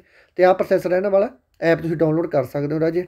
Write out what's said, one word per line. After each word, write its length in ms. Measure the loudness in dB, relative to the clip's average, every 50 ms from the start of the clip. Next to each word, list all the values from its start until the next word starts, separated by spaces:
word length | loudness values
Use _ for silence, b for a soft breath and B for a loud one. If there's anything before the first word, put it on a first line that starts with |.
| b b b b b b b 2
ਤੇ 60 | 4
ਆਹ 100 | 4 4
ਪ੍ਰੋਸੈਸ 340 | 2 0 0 0 0 0 0
ਰਹਿਣ 200 | -2 0 0 0
ਵਾਲਾ, 220 | 2 2 0 0 -4 _ _ _ _ -4
ਐਪ 200 | 0 0 0 0
ਤੁਸੀਂ 160 | 0 -4 -2 0
ਡਾਊਨਲੋਡ 300 | 0 0 0 0 -2 -2
ਕਰ 160 | -2 -2 -2
ਸਕਦੇ 300 | -2 -4 -6 -4 -4 -2
ਹੋ 40 | -2
ਰਾਜੇ, 260 | -2 -2 -2 -4 -6